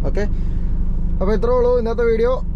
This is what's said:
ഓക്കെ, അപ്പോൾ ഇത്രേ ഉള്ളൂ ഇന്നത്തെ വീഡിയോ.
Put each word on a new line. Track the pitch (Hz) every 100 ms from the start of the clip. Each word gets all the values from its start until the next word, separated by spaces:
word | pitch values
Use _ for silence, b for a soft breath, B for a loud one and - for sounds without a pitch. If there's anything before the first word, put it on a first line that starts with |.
| 254
ഓക്കെ, | 190 208 B B B B B B B -
അപ്പോൾ | - 190
ഇത്രേ | 214 226
ഉള്ളൂ | 247 240 247
ഇന്നത്തെ | 226 233
വീഡിയോ. | 233 220 240 262 -